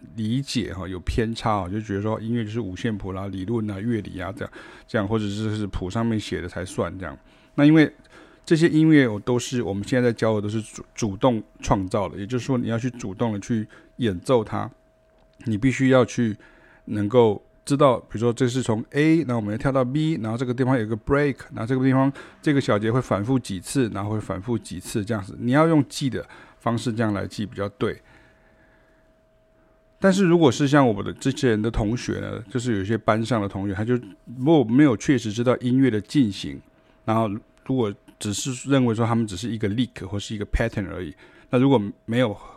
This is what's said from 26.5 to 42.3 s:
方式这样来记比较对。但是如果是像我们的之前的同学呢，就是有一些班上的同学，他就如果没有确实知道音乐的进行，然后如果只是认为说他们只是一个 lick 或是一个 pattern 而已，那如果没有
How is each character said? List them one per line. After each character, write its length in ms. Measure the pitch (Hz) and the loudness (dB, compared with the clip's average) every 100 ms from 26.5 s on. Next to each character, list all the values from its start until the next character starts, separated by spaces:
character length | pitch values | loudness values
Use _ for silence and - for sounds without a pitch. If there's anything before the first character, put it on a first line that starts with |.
| _ | _
方 180 | 117 117 | -4 -2
式 140 | 120 | -4
这 100 | 110 | -2
样 120 | 110 | -2
来 120 | 98 95 | -2 -6
记 200 | - 101 | -8 -8
比 100 | - | -6
较 140 | 101 | -8
对。 320 | - 107 - _ - _ _ _ _ _ _ _ _ _ _ _ _ _ _ _ _ _ - | -4 -4 -4 _ -20 _ _ _ _ _ _ _ _ _ _ _ _ _ _ _ _ _ 0
但 140 | 196 | 2
是 140 | 190 185 | 4 6
如 120 | 175 | 8
果 140 | 151 | 6
是 160 | - 143 | 4 4
像 180 | 147 127 | 6 4
我 60 | |
们 140 | 101 101 | 2 -6
的 80 | |
之 180 | 87 135 | -4 -4
前 280 | 131 131 107 | 0 2 2
的 120 | 113 | 0
同 240 | 113 107 120 | 0 -2 -2
学 240 | - 95 | -4 -6
呢， 240 | 101 104 110 | -6 -8 -6
就 80 | 127 | -6
是 160 | 123 101 | -2 -2
有 60 | |
一 40 | 95 | 0
些 120 | 110 | -2
班 280 | - 110 113 | 0 0 0
上 160 | 117 | -2
的 60 | 98 | -2
同 180 | 98 101 | -4 -4
学， 80 | |
他 120 | 92 113 | -4 0
就 100 | 123 104 - - 123 | -2 -2 -20 -16 -2
如 80 | 131 | 4
果 180 | 160 110 | 4 6
没 180 | 127 | 6
有 140 | 151 107 | 6 4
确 200 | - 127 | 0 0
实 140 | 110 | 0
知 100 | 104 | -2
道 140 | 120 117 | 0 0
音 200 | 123 127 | 2 4
乐 100 | 135 | 4
的 120 | 107 | 2
进 300 | - 156 110 | 0 2 2
行， 280 | 92 78 67 - _ _ _ - | 0 -10 -12 -16 _ _ _ -2
然 100 | 110 | 0
后 140 | 110 104 _ _ - | 0 -4 _ _ -4
如 100 | 131 | 0
果 180 | 104 101 - - | 0 -4 -16 -8
只 160 | 104 | -6
是 360 | 101 143 123 131 | -4 -6 -8 0
认 160 | 139 120 | 2 4
为 100 | 110 | 2
说 100 | 117 | 0
他 80 | |
们 140 | 117 107 | 0 -2
只 100 | 92 | -4
是 120 | 113 | -6
一 80 | 113 | -4
个 120 | 107 | -2
lick 360 | 113 117 - 92 | -2 -4 -6 -8
或 120 | 101 | -8
是 140 | - | -8
一 40 | 104 | -8
个 80 | 104 | -4
pattern 420 | - 117 - 90 | -2 -2 -4 -6
而 120 | 85 | -8
已， 120 | 82 - - - - | -10 -12 -20 -20 -2
那 100 | 127 | 2
如 100 | 135 | 4
果 120 | 127 101 - - | 4 0 -8 -4
没 140 | 120 | 0
有 160 | 120 | 0